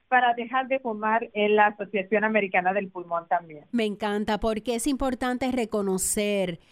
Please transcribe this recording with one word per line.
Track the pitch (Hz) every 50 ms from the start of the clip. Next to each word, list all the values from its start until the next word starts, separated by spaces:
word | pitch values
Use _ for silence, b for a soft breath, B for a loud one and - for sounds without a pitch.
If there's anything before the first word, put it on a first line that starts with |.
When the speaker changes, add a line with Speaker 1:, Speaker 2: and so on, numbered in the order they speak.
| _ -
Speaker 1:
para | 262 247 247 240 240
dejar | 240 226 226 247 262 262 240
de | 269 269
fumar | 262 240 214 208 214 220 220 226 233 233 -
en | 208 208 208 214
la | 214 208
Asociación | 208 214 - 202 190 - 202 185 - 220 208 208
Americana | 220 220 214 202 185 185 185 180 185 196
del | 202 202 190
Pulmón | - 180 175 170 170 170 165 -
también. | 185 175 170 160 151 147 147 -
Speaker 2:
Me | - 233 220
encanta, | 214 202 196 220 208 202 208 214 - 214 196
porque | - 226 220 214 214 254 233
es | 233 -
importante | 302 277 240 277 262 247 - 269 247 247 247 269 254
reconocer | 254 247 226 214 - 214 202 196 190 185 185 - - 214 208 208 208 196 190 180 170 - b b